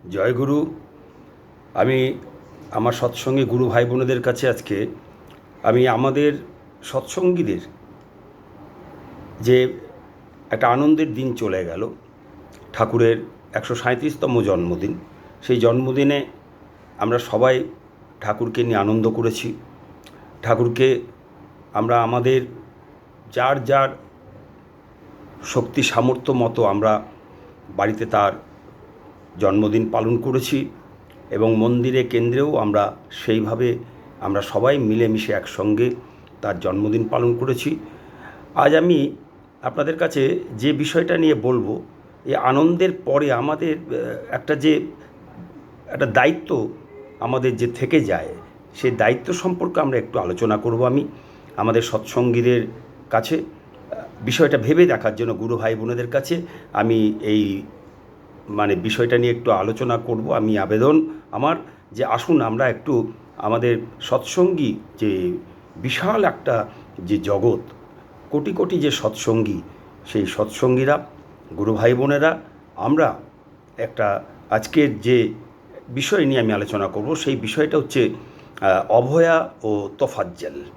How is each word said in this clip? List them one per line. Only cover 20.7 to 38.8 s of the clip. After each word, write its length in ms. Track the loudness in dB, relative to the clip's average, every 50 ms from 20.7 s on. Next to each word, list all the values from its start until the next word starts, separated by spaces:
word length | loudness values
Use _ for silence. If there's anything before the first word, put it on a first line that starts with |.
| 2 2 2 2 2 0 -4 -12 -20 -20 -20 -20 -20 -20 -20 -20 -20 -20 -20 -6 -4
আমরা 300 | -2 0 2 2 2 2
আমাদের 380 | 2 0 2 2 4 2 2 0 -2 -14 -18 -20 -20 -20 -20 -20 -20 -20 -20 -20 -20 -20 -20 -20 -8
যার 320 | -4 0 0 0 0 0 0
যার 260 | 2 2 2 2 0 -2 -10 -20 -20 -20 -20 -20 -20 -20 -20 -20 -20 -20 -20 -20 -20 -20 -20 -20 -20 -20 -20 -20 -20 -20 -20 -20 -20 -20 -16 -14
শক্তি 400 | -4 -2 -2 -2 0 -2 -2 -2
সামর্থ্য 480 | 2 2 2 2 2 0 0 0 0
মতো 320 | 2 2 2 0 2 2 2
আমরা 400 | 2 2 2 2 2 2 2 -2 -10 -20 -20 -20 -20 -20 -20 -20 -20 -20 -20 -20 -10
বাড়িতে 360 | -4 -2 -2 -2 -2 -4 -4
তার 260 | 0 2 2 2 2 0 -4 -16 -20 -20 -20 -20 -20 -20 -20 -20 -20 -20 -20 -20 -20 -20 -20 -20 -20 -6 0
জন্মদিন 500 | 0 2 4 4 2 2 2 0 0 0
পালন 280 | -2 -2 0 0 -2
করেছি 520 | -2 -2 -2 -2 -2 -2 -2 -2 -2 -4 -6 -12 -18 -20 -20 -20 -20 -20 -20 -20 -20 -12 -8
এবং 260 | -2 0 2 2 4
মন্দিরে 480 | 2 2 2 2 2 0 2 0 0 0
কেন্দ্রেও 540 | 0 0 0 0 2 2 0 0 2 0
আমরা 380 | 0 0 2 2 2 2 0 -2 -10 -20 -20
সেইভাবে 680 | -18 -8 -2 0 0 0 0 -2 0 0 0 0 0 -2 -8 -14 -20 -20 -20 -20 -18 -10
আমরা 200 | -6 -2 -2 -2
সবাই 360 | -2 -2 -2 2 2 2 2
মিলেমিশে 560 | 2 2 2 2 2 2 2 2 -2 -2 -2 -4
একসঙ্গে 580 | -4 -4 -8 -6 -2 0 0 2 2 2 0 0 -6 -12 -20 -20 -20 -20 -20 -16 -8
তার 180 | -6 -6 -6 -2
জন্মদিন 480 | -4 -2 -2 0 -2 0 0 -2 0
পালন 300 | 0 0 2 2 2 2
করেছি। 420 | 0 0 -2 -2 -2 -2 -4 -4 -4 -8 -16 -18 -20 -20 -20 -20 -20 -20 -20 -20 -20 -20 -4 0
আজ 200 | 4 4 6 6
আমি 400 | 6